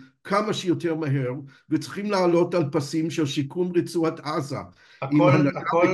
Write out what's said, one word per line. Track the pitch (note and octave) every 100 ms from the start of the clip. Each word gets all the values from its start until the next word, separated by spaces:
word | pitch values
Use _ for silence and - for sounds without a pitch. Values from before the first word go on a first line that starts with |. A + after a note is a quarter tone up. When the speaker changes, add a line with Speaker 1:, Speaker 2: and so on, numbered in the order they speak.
| - _
Speaker 1:
כמה | - G3 G#3+
שיותר | D#3 F#3 D3 E3 D#3+
מהר, | D3+ C#3 B2 C3+ C#3 - _
וצריכים | D3+ - F#3 G#3
לעלות | G3 F3+ E3+ F3 F3+
על | C#3
פסים | D#3+ C#3 D#3+ D#3+
של | E3 C#3+
שיקום | D3+ C#3 F3 F3+ F3
רצועת | - F3 D#3+ E3
עזה, | C#3+ D#3+ C#3 A#2+ F#2 - _ -
Speaker 2:
הכל, | C3+ D3
Speaker 1:
עם |
הנהגה | D#3 - C#3+ -
Speaker 2:
הכל, | - E3+ F3+